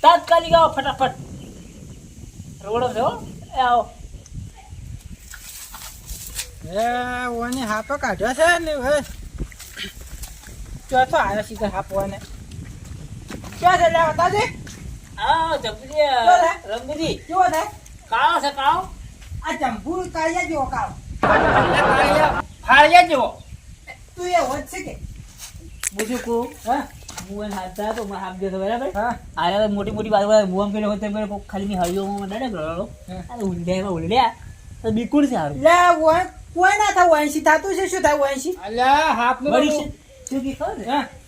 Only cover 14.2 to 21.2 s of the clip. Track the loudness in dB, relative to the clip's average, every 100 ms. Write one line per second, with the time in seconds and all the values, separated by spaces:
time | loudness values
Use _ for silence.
14.2 | 2 2 -2 -4 -14 -14 -14 -16 -16 -8
15.2 | 0 2 2 -2 -4 -8 -8 0 2 4
16.2 | 6 6 6 0 -6 -8 -6 -4 -4 -4
17.2 | -4 2 2 2 -4 -8 -20 -20 -4 2
18.2 | 2 2 -2 0 2 2 -2 -12 -18 -18
19.2 | -14 -10 -6 -4 -4 -4 -6 -6 -6 -4
20.2 | -2 -2 -2 -2 -4 -4 -6 -8 -14 -4